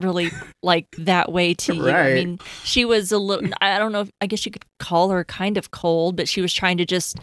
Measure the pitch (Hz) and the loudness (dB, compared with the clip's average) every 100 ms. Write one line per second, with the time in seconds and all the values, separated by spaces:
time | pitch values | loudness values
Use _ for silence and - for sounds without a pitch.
0 | 185 175 170 - - - 180 170 - - | -2 0 -2 -6 -14 -4 0 0 0 -4
1 | 165 180 - 175 175 170 - 165 131 160 | 2 2 2 2 2 0 -2 0 2 4
2 | 139 131 175 175 - - - 254 240 220 | 4 2 0 -6 -12 -12 0 2 4 2
3 | 185 208 196 196 208 - 196 196 220 208 | 2 0 0 -2 -4 0 0 2 0 -2
4 | 202 _ 202 214 208 - - - - 170 | -4 _ -6 -4 -6 -12 -20 -16 -2 2
5 | 190 180 - - 196 196 - - 170 165 | 4 2 -2 -4 -2 -2 -4 -4 0 2
6 | 170 175 - 196 180 - 185 175 175 185 | 2 0 -2 -2 -2 0 0 0 0 -2
7 | - - | -2 -10